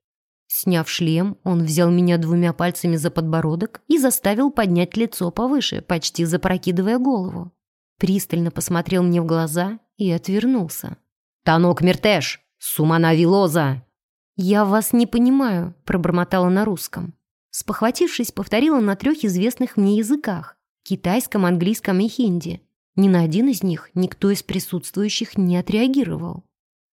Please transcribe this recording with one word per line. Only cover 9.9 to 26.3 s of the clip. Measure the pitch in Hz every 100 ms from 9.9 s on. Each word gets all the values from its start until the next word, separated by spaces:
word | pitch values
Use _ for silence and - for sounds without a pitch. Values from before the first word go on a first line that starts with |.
| -
и | 196
отвернулся. | 165 185 202 247 247 170 - - - _ _ _ _
«Танок | - 165 175 175
Миртеш! | 175 180 214 196 - - _ _
Сумана | - - 156 165 165
Вилоза!» | 160 170 196 185 160 143 135 - _ _ _ _ -
«Я | 185 202
вас | 202 214 -
не | 233 240
понимаю», | 233 247 269 254 180 175 -
пробормотала | - 185 175 175 175 190 180
на | 190
русском. | 220 170 - 175 175 - _ _ _
Спохватившись, | - - - 220 - 339 - 233
повторила | - 180 214 302 277
на | 208
трёх | 196 277 302
известных | 214 180 220 - 254 -
мне | 196 208
языках: | 214 302 226 170 - _ _ _
китайском, | - 190 175 226 - 208
английском | 180 175 175 220 - 185
и | 220
хинди. | - 226 175 170 170 _ _ _
Ни | - 196
на | 180
один | 165 180 277
из | 208
них | 190 160 -
никто | 175 185 - 196
из | 196
присутствующих | - 180 - 175 - 190 208 - 220 -
не | 180 180
отреагировал. | 180 214 254 277 180 160 170